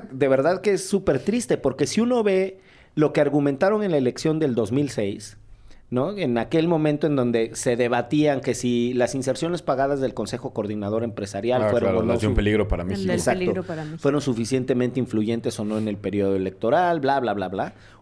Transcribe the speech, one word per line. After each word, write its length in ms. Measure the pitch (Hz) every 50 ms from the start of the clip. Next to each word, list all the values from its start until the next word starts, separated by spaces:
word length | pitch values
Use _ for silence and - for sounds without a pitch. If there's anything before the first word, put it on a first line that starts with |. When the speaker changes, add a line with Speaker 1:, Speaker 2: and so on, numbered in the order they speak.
| - -
Speaker 1:
de 160 | 131 131 143 135
verdad 340 | 131 131 135 165 185 185
que 100 | 190 208 196
es 140 | 175 - -
súper 320 | 202 196 190 - 147 131
triste, 380 | - - 202 247 226 - 170 -
porque 300 | - 139 127 - 147 131
si 140 | - 214
uno 200 | 233 240 254 240 220
ve 360 | 208 190 190 190 190 190 - - - - - - _ _
lo 200 | 147 151 147 151
que 80 | 160
argumentaron 600 | 147 143 - 151 143 143 139 127 190 196 214 214 214
en 80 | 196
la 60 | 165 143
elección 400 | 127 123 117 - - 160 156 156
del 160 | 160 139 120
dos 180 | 117 113 98
mil 180 | 120 143 147 135
seis, 480 | - - 107 98 - - - - - - - - - - - - - - - -
¿no? 260 | 120 123 135 180 208 202
En 200 | 175 127 120 117
aquel 300 | 110 117 - 165 160 170
momento 400 | 170 156 151 151 147 147 - 160
en 80 | 147
donde 360 | 135 123 120 117 117 113 113 117
se 200 | - - 135 120
debatían 680 | 117 123 117 120 120 123 - - 151 151 147 143 127
que 120 | - 135 117
si 400 | - - 123 123 120 120 123 123
las 220 | 120 123 117 -
inserciones 460 | 135 127 131 127 - 165 165 175 165
pagadas 400 | - - 143 127 135 139 143 139
del 120 | 131 120 -
Consejo 400 | - 107 101 - 123 - 131 -
Coordinador 500 | 117 104 101 107 104 101 101 107 113 117
Empresarial 600 | 117 104 - 104 98 - 98 101 120 123 127 107
Speaker 2:
Ah, 60 | 107
Speaker 1:
fueron 200 | 101 120 110 98
Speaker 2:
claro, 100 | 95 113
Speaker 1:
o 40 | 110
no 100 | 104 95
Speaker 2:
las 80 | 92
de 60 | 107 107
un 60 | 92
Speaker 1:
su- 20 |
Speaker 2:
peligro 320 | - 101 104 107 107 101 101
para 160 | 95 87 87
Speaker 3:
El 60 | 92
Speaker 2:
México. 180 | 95 - - 185
Speaker 3:
del 100 | 175 175
Speaker 1:
Exacto. 200 | 170 - - 185
Speaker 3:
peligro 240 | 185 180 185 185 175
para 200 | 180 170 160 156
México. 160 | 151 160 160
Speaker 1:
Fueron 200 | - 143 143 147
suficientemente 760 | 135 135 120 113 117 107 131 131 127 131 131 123 123 123 120 139
influyentes 600 | 120 - - 110 107 110 117 117 117 123 113 -
o 60 | 107
no 120 | 104 107 107
en 80 | 110 107
el 100 | 104 101
periodo 380 | 104 98 98 101 98 98 98
electoral, 640 | 95 95 95 95 - - 113 139 170 180 175 170 160
bla, 200 | 135 135 139 139
bla, 140 | 123 110 101
bla, 140 | 101 92 90
bla. 260 | 95 95 127 180 - - - - - -